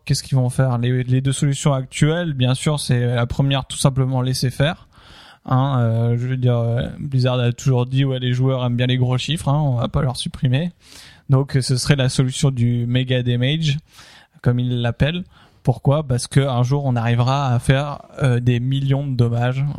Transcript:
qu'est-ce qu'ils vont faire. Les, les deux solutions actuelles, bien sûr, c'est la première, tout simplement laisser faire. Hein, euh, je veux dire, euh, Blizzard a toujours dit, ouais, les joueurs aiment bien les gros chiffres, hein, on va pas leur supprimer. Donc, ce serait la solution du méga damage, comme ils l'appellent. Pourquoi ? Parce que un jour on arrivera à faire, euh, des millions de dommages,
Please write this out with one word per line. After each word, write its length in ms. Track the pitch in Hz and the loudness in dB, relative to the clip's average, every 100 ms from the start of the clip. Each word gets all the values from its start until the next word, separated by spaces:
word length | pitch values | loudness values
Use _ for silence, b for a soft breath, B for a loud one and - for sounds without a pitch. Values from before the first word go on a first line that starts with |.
| - | -4
qu'est-ce 180 | 139 | -4
qu'ils 140 | - 135 | 0 0
vont 120 | 123 | 0
faire. 280 | - 131 120 | 0 0 0
Les, 260 | 123 127 | 0 0
les 160 | 123 127 | 0 0
deux 140 | 135 | 0
solutions 400 | 131 143 135 151 | 0 -2 0 0
actuelles, 580 | 135 131 - 147 165 175 | 0 -2 0 0 0 -2
bien 220 | 135 127 | 0 0
sûr, 260 | 131 156 147 | 0 0 -2
c'est 260 | - 123 120 | 0 0 0
la 200 | 123 117 | 0 -2
première, 400 | - 139 135 - | 0 0 0 -4
tout 100 | - | 0
simplement 460 | 143 131 131 131 | 0 2 0 0
laisser 280 | 127 127 127 | -2 -2 -2
faire. 360 | - 143 190 - B B B B B - | 0 -2 -2 -12 B B B B B -2
Hein, 340 | 127 139 131 | 0 2 2
euh, 380 | 117 113 117 120 | 2 2 0 0
je 100 | 123 | -2
veux 100 | 127 | 0
dire, 180 | 123 120 | 2 2
euh, 320 | 117 117 - - | 0 -2 -4 -6
Blizzard 380 | 147 135 127 127 | -4 0 0 2
a 140 | 120 | 0
toujours 340 | 120 139 123 123 | 0 0 0 0
dit, 200 | 135 139 | 0 0
ouais, 140 | 127 | 0
les 120 | 127 | -2
joueurs 320 | 123 131 131 | 0 0 0
aiment 140 | 123 120 | 0 0
bien 100 | 123 | 2
les 100 | 127 | 2
gros 200 | 123 127 | 2 0
chiffres, 320 | - 147 139 | -2 -2 0
hein, 100 | 147 | 0
on 160 | 147 120 | 2 0
va 140 | 110 | 0
pas 120 | 143 | 0
leur 140 | 135 127 | -2 -2
supprimer. 560 | 165 - 131 135 175 - B B B B B | -8 -2 0 0 -2 -8 B B B B B
Donc, 280 | 135 139 139 | 2 4 0
ce 160 | 123 127 | 0 0
serait 220 | - 139 | 2 2
la 100 | 127 | 2
solution 440 | - 131 - 139 | 0 -2 0 -2
du 340 | 127 120 120 120 | 2 0 0 0
méga 360 | 123 127 127 | 0 0 -2
damage, 580 | 123 120 127 160 156 147 - B B B B _ | 0 0 0 0 0 -2 -6 B B B B _
comme 180 | 123 123 | 0 0
ils 220 | 123 123 | 0 -2
l'appellent. 440 | 120 - 139 175 185 b b b | -2 0 -2 -2 -8 b b b
Pourquoi ? 380 | - - 151 147 | -2 0 2 0
Parce 240 | 143 120 - | 0 -4 0
que 140 | 139 | 0
un 240 | 135 123 | 2 2
jour 220 | 123 143 139 | 2 0 0
on 100 | 123 | 0
arrivera 580 | 113 117 123 139 135 | 0 2 2 0 0
à 60 | 120 | 0
faire, 420 | - 135 147 139 - - | 2 0 0 -8 -12 -2
euh, 160 | 135 120 | 0 2
des 200 | 123 120 | 2 0
millions 460 | 131 135 135 135 143 | 0 -2 0 0 -2
de 100 | 123 | 0
dommages, 480 | 117 117 123 131 143 | 0 0 -2 -2 -4